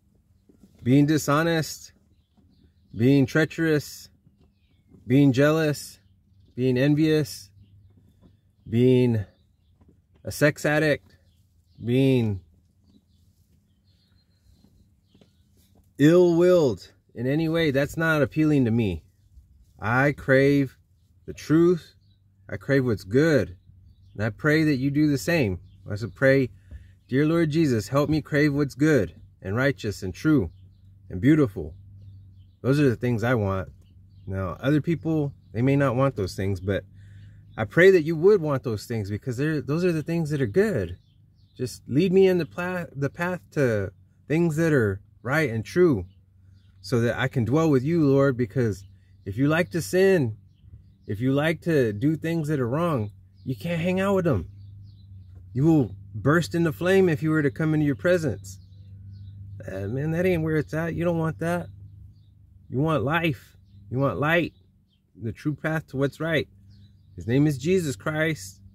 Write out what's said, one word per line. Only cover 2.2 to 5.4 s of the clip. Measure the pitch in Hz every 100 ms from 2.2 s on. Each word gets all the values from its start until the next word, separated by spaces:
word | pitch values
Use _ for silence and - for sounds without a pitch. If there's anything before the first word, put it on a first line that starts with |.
| _ _ _ _ _ _ _ 92
being | 123 139 127
treacherous, | 160 156 - 160 151 - - - _ _ _ _ _ _ _ _ - -
being | 135 143
jealous, | 123